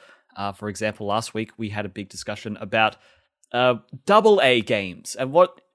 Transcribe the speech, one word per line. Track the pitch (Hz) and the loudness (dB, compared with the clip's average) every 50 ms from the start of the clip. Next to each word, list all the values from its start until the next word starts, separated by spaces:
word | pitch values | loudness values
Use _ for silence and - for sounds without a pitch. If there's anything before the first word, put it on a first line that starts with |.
| _ _ - _ _ _ - | _ _ -20 _ _ _ -14
Uh, | - 101 101 98 | -10 -8 -8 -8
for | - - 104 | -8 -10 -10
example, | 98 - 107 107 104 - 110 | -8 -6 -6 -6 -6 -6 -6
last | 101 101 110 117 - - | -4 -4 -4 -4 -4 -6
week | 110 113 - - | -8 -8 -8 -10
we | - 117 104 | -10 -10 -8
had | 101 104 104 | -6 -6 -8
a | 101 | -8
big | - - 101 - | -8 -12 -14 -14
discussion | - 95 - - 104 - - 113 104 - | -14 -16 -12 -12 -12 -10 -10 -12 -12 -12
about, | 113 98 95 113 110 107 - _ _ _ _ _ _ _ _ _ _ _ - | -10 -4 0 2 2 2 0 _ _ _ _ _ _ _ _ _ _ _ -2
uh, | 120 123 127 123 113 - _ - 139 - | 0 2 2 2 0 -4 _ -20 -10 0
double | - 202 214 190 220 208 196 - | 4 4 6 6 6 6 6 6
A | 131 123 120 | 4 4 4
games | 107 - 120 104 98 92 87 - - - - | 2 0 -2 -2 -2 -4 -10 -14 -14 -12 -8
and | 107 131 131 139 | -8 -6 0 4
what | 170 180 175 - _ _ _ _ | 4 4 4 2 _ _ _ _